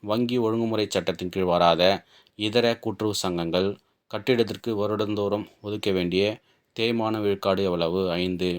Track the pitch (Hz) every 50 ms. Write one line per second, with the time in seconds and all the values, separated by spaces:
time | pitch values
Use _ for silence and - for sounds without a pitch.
0 | - 101 104 120 123 117 123 123 117 110 110 113 113 113 110 107 107 104 - 98
1 | 87 92 90 87 92 90 87 95 92 90 87 87 87 85 85 80 87 92 98 95
2 | - _ _ - _ _ _ - 104 107 107 120 117 117 117 - - 113 104 -
3 | 110 107 101 - - 95 90 87 85 85 82 90 95 98 101 - _ _ _ _
4 | _ _ - 107 104 - 127 117 117 101 107 - - 117 113 101 101 104 107 104
5 | 107 101 107 101 101 101 101 104 107 - - _ - 104 104 104 - 104 95 92
6 | 90 87 87 92 98 104 107 - _ _ _ _ _ _ _ - 113 113 117 117
7 | 110 110 110 110 107 101 98 95 - 98 95 95 98 95 87 87 85 82 87 95
8 | 95 90 85 87 90 92 92 87 92 90 87